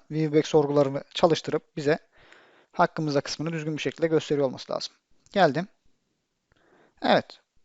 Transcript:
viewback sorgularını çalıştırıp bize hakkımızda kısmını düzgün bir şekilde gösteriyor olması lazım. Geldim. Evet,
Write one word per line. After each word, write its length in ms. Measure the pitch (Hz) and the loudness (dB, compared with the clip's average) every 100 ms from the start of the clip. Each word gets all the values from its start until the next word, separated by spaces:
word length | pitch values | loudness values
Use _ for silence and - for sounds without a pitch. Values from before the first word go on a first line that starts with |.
| - | -6
viewback 360 | 156 156 151 - | -4 2 2 4
sorgularını 560 | 156 143 143 135 139 - | 2 2 2 2 -2 -8
çalıştırıp 640 | - 180 - - 160 _ 160 | 0 2 2 -2 -6 _ -4
bize 220 | 143 - _ _ - - _ _ _ | -2 -2 _ _ -20 -20 _ _ _
hakkımızda 500 | - 170 - 156 143 | 0 0 0 -2 -2
kısmını 320 | - - 160 | -4 -6 -6
düzgün 240 | 165 151 151 | -6 -6 -6
bir 40 | |
şekilde 260 | 139 - 160 | -6 -2 0
gösteriyor 400 | 156 - 143 135 | 0 0 -2 -2
olması 260 | - - | -4 -8
lazım. 220 | - - _ _ _ _ | -8 -8 _ _ _ _
Geldim. 360 | 202 160 139 196 _ _ _ _ _ _ _ _ _ _ _ _ - | 2 2 2 -8 _ _ _ _ _ _ _ _ _ _ _ _ -4
Evet, 380 | - 170 - - _ _ | 2 2 0 -16 _ _